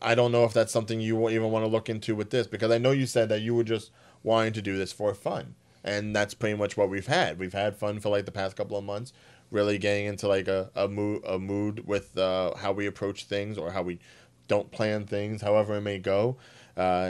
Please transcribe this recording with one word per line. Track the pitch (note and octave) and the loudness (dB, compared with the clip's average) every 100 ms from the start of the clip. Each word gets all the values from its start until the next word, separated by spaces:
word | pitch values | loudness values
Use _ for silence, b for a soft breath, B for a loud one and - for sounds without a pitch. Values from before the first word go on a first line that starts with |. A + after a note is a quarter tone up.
I | A2+ | 2
don't | A#2 B2 | 4 6
know | A#2+ | 6
if | A2+ | 6
that's | A2+ G#2+ | 4 2
something | A#2 A2 A2+ | 0 -2 -2
you | A2 A2+ | 0 2
wa-, | A2+ | 2
even | A2 A2 | 2 2
wanna | A2 A2 | 0 2
look | A2 G#2+ | 0 0
into | A2 A2 G#2+ | -4 -2 -2
with | G#2 | 0
this, | B2+ A2+ | -2 -2
because | G2+ A2 | 0 2
I | A#2 | 4
know | B2+ | 4
you | C#3 B2+ | 2 2
said | B2 A2 | 2 2
that | G#2+ | 2
you | A2+ | 2
were | A#2 | 0
just | A2 A2 - b b b | 2 -2 -4 b b b
wanting | - A2+ A2 | 2 4 2
to | A2 | 0
do | G2+ F#2+ | -2 -2
this | F#2 | -4
for | - G#2 | -2 -2
fun. | G2 D3+ E3+ C2 - b b - | -2 -4 -6 -8 -16 b b -6
And | G#2 G#2+ G#2 | -4 -2 0
that's | G2+ | -2
pretty | - G#2+ G#2 | -2 -2 0
much | G2+ - | -2 0
what | G2 | 0
we've | G2 G#2+ | 0 -2
had. | E3+ A2+ E2 | 0 0 -2
We've | F#2 | -6
had | G2 G#2 G2 | -2 -2 -2
fun | G#2 G#2 | -4 -4
for, | G#2 | -2
like, | G2+ | -2
the | G2 | -2
past | G2 F#2+ F#2+ | -6 -6 -6
couple | G2 G2+ | -6 -6
of | |
months, | G2+ G2+ B2 b b b _ | -6 -8 -10 b b b _
really | G#2 G#2 G2+ | 2 2 2
getting | G2+ G2+ G#2 | 2 0 -2
into, | G2+ G2+ | -2 0
like, | G2 F#2 | 2 2
a, | F#2+ F#2 | -2 -2
a | - G2+ | -2 -2
mo-, | G2+ G#2 G#2 - | 0 -2 -2 -4
a | F#2 | -4
mood | F#2+ G2+ G#2+ G#2+ - | -2 -2 -2 -4 -4
with, | G2+ G2 F#2 | -4 -4 -2
uh, | F#2+ F#2 F2+ - | 0 2 0 -2
how | G2+ | -4
we | G2 G2+ | -2 -4
approach | - G2+ G2+ - | -4 -6 -6 -6
things | G2+ G#2 G#2 | -6 -4 -6
or | E2 | -6
how | F#2+ | -4
we | F2+ F2 b b b _ - | -4 -8 b b b _ -2
don't | G#2 - | 0 0
plan | - G#2+ G#2+ | -4 -2 -2
things, | G2+ G2+ G#2 G#2+ | -4 -4 -4 -2
however | G#2 G#2+ G#2 G#2 | 2 4 4 -2
it | |
may | G#2 G2 | -4 -4
go. | F#2+ G2 A#2 C3 b b b | 0 2 2 -2 b b b
Uh, | - F#2 F2+ F#2 | -2 2 2 0